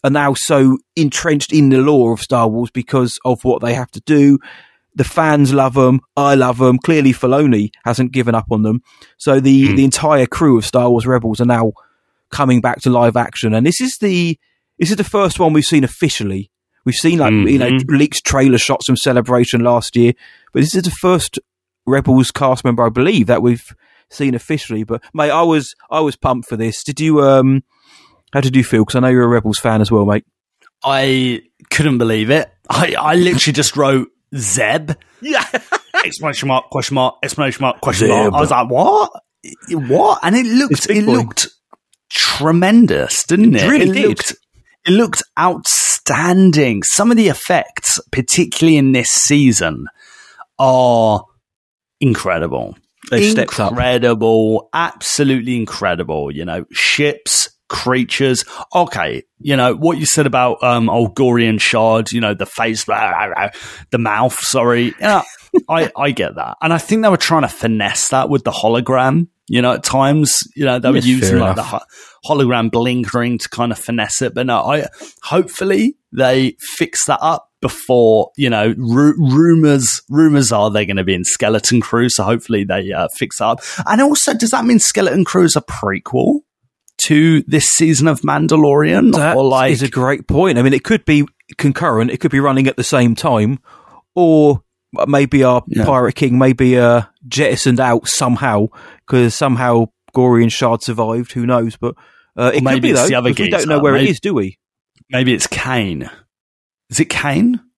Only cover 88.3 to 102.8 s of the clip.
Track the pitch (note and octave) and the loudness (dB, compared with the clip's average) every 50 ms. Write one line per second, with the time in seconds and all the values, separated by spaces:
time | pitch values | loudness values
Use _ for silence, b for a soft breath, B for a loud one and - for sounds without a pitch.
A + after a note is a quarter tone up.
88.3 | C#3+ D3 D#3 - D#3 D#3 D3+ C#3+ C#3 D3 D3+ D#3+ F3 G3+ - A3+ - D#3+ D3 D#3+ | -2 0 0 2 2 4 4 4 4 2 2 2 2 4 4 4 4 2 0 0
89.3 | - C3 C3+ C3 C3 C3 C3 C3+ C#3 A2+ C#3 C3 - C3 B2+ C3 C#3+ - - - | 2 2 2 2 2 2 2 2 0 0 -2 -4 -2 -2 0 0 -2 -4 -4 -2
90.3 | - C#3 F#3 F#3+ C#3+ A#2+ B2 C3 C#3 B2+ - - A3 - _ - D3+ D3 C#3+ - | 0 2 2 2 2 2 2 2 2 0 0 0 -2 0 _ 2 2 2 2 -2
91.3 | _ _ _ _ - - - C#3+ C3 - E3+ D#3+ A#2+ A2 A2+ B2 - - - D3+ | _ _ _ _ -10 -2 -2 -2 -2 0 -2 0 0 0 0 -2 -4 -4 -4 -2
92.3 | D3 C#3 C#3 C#3+ C3 C3+ C3+ C3 B2+ - A#2 - - C3 B2 A#2 A2+ - - D#3+ | 0 0 0 0 0 2 0 0 -2 -4 -4 -2 0 2 2 2 0 0 -2 0
93.3 | B2+ A2 G#2 A2 C#3 C3 b b b b b b b b b b _ F3 F3+ E3 | 0 0 0 -2 -2 -6 b b b b b b b b b b _ 2 4 4
94.3 | D#3+ D#3 D3+ D3 C#3 - _ _ _ _ _ _ - - - C#3 C#3+ C#3 C#3+ B2 | 6 6 6 4 4 2 _ _ _ _ _ _ -4 -4 -2 0 2 0 2 2
95.3 | D3 C#3 C3 B2+ B2 B2 - - - G#2+ G#2+ D3 C#3 B2+ B2 A#2+ C3 - D3+ C3 | 2 2 2 4 2 0 -2 -2 -2 -2 0 2 2 2 0 -2 -2 -2 -2 0
96.3 | B2 B2+ C3 C3 B2+ A#2+ C3+ B2+ B2+ B2 A#2+ A#2+ A#2+ A#2+ G#2+ - _ _ - B2 | 2 4 4 2 2 2 2 4 4 4 4 4 4 2 0 -4 _ _ -14 -8
97.3 | - C3 D3+ - C3 - - C3+ B2 B2 C3 B2 A#2 A#2 - - - - C#3 B2 | -4 -2 0 0 0 0 0 0 2 2 2 0 0 0 -2 -4 -4 -2 0 -2
98.3 | B2 A#2 C#3 C3 G#2+ G#2 G#2+ A2+ B B B B B B B - C3 B2+ A#2+ A#2 | -2 0 0 0 0 0 0 -2 B B B B B B B 0 2 2 2 2
99.3 | - - D3+ C3+ B2+ A#2 B2+ B2 A#2+ A#2 A#2 A2 _ _ _ _ _ C3 B2+ B2+ | 0 -2 -2 0 0 0 0 0 2 2 0 -2 _ _ _ _ _ 0 2 4
100.3 | A#2+ A#2 A#2 A2+ - - C3 A#2+ A#2 A2 - - A#2 A2 A2+ A2 A2+ A#2+ B2 - | 4 4 4 2 0 -2 -2 -2 -2 -2 -4 -6 -4 -4 -4 -4 -4 -6 -6 -8
101.3 | - B2 A#2 B2 B2+ A#2+ A2+ A#2 - _ - A#2+ A#2 b b b b b b b | -8 -6 -2 0 0 0 -2 -4 -6 _ -8 -8 -8 b b b b b b b
102.3 | b - B2 B2+ - D3 B2+ C3 C3 C3 | b 0 0 2 2 2 0 0 0 2